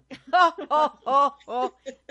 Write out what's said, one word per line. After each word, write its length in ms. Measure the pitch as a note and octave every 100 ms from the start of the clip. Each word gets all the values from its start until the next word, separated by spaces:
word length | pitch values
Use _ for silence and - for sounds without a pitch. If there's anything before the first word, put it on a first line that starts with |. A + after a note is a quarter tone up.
| _
<laughs> 0 | C4 - F4
Oh, 140 | E4+ E4 -
oh, 300 | D4+ D4+ - -
oh, 300 | C4+ C#4 - -
oh. 260 | A#3+ B3+ - C4+ C4 -